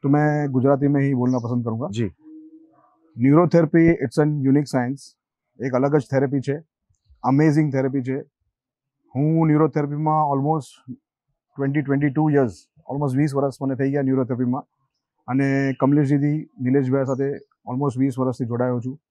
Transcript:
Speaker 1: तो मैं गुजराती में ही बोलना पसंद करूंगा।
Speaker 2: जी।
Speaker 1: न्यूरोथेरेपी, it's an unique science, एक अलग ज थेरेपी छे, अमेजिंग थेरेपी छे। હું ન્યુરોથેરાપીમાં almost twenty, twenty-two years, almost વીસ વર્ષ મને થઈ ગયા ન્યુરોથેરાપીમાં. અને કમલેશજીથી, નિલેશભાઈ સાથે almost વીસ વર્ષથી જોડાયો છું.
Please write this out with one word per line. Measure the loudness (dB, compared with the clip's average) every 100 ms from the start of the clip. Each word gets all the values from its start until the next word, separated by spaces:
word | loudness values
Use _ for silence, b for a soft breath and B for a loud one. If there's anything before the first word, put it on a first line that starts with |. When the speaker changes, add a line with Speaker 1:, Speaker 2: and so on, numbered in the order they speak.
Speaker 1:
तो | 2
मैं | 2 2 0 0
गुजराती | 0 2 4 2
में | 2
ही | 2 0
बोलना | 0 0
पसंद | -2 -4
करूंगा। | -2 -6 -6
Speaker 2:
जी। | -4 -6 -6 -20 -20 -20 -20 _ _ _ _ _ 0
Speaker 1:
न्यूरोथेरेपी, | 4 6 6 4 4 4 4 2 0
it's | 0
an | 0 0 2
unique | 2 2 -2
science, | -4 -6 -12 _ _ _ _ _ -4
एक | 0
अलग | 2 0
ज | 0
थेरेपी | -2 0 -4
छे, | -4 -8 -10 _ _ _ _ _ 0
अमेजिंग | 2 4 4 0
थेरेपी | -2 -2 -4
छे। | -6 -8 -10 _ _ _ _ _ _ _ _ -2
હું | 0 2 2
ન્યુરોથેરાપીમાં | 4 2 0 -4 -4 -2 0 0
almost | -2 -2 -2 -6 -20 -20 -20 _ _ _ _ _ -6
twenty, | -4 -2 0
twenty-two | 0 0 0 2
years, | 2 0 -2 _ _ _
almost | -6 -2 0
વીસ | -2 0
વર્ષ | -4 -4
મને | -6 -2
થઈ | -2
ગયા | -2
ન્યુરોથેરાપીમાં. | 0 0 -2 -2 -2 -4 -8 _ _ _ _ _ -6
અને | -2 0 0 -2 0
કમલેશજીથી, | 2 2 2 0 0 -4 -6 -8
નિલેશભાઈ | -2 0 0 -2 -2
સાથે | -2 -4 -6 -14 _ -10
almost | -4 -4 -2
વીસ | -4 -2
વર્ષથી | -4 -4 -6
જોડાયો | -2 -2 -2
છું. | -6 -12 _